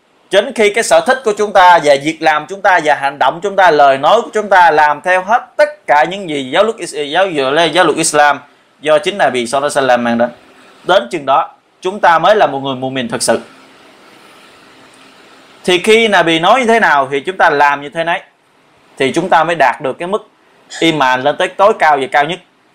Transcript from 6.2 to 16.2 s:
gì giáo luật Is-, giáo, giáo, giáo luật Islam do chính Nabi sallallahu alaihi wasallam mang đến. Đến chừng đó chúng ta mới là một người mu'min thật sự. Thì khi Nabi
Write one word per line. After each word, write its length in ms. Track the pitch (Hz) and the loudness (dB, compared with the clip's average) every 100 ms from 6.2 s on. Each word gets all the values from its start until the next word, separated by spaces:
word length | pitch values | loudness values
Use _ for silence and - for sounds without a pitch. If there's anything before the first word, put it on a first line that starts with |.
| 185 | -8
gì 220 | 147 131 | -8 -2
giáo 120 | 156 | 0
luật 120 | 220 220 | 0 -2
Is-, 280 | 170 139 | -10 -8
giáo, 260 | 147 156 196 | -4 -2 -2
giáo, 380 | 151 131 147 165 | -2 0 0 0
giáo 160 | 160 170 | 2 0
luật 120 | 139 | 0
Islam 420 | 160 151 147 135 - _ _ _ | 0 2 2 0 -8 _ _ _
do 180 | 151 151 | 0 0
chính 180 | 185 202 | 0 -2
Nabi 300 | 151 123 117 | -2 -2 -4
sallallahu 240 | 139 143 143 | -4 -2 -2
alaihi 120 | 131 | 0
wasallam 160 | 123 | 0
mang 140 | 120 117 | 0 -2
đến. 120 | 120 - _ _ - _ | -2 -6 _ _ -20 _
Đến 240 | - 190 - | -2 0 0
chừng 140 | 175 135 | -6 -2
đó 240 | 139 - _ _ _ | -2 -2 _ _ _
chúng 180 | 180 202 | -10 -2
ta 200 | 185 165 | 2 2
mới 160 | 170 214 | 2 2
là 120 | 156 | 0
một 120 | 139 | -2
người 160 | 139 127 | -6 -6
mu'min 340 | 131 131 117 | -6 -6 -6
thật 120 | 123 | -4
sự. 180 | - - - - - - - _ - - - - - - - - - - - _ - - - - - | -2 -2 -6 -20 -20 -20 -20 _ -20 -20 -20 -20 -20 -20 -20 -20 -20 -20 -20 _ -20 -20 -20 -8 -2
Thì 140 | 180 | 0
khi 280 | 196 220 226 | 2 2 2
Nabi 320 | 190 | 2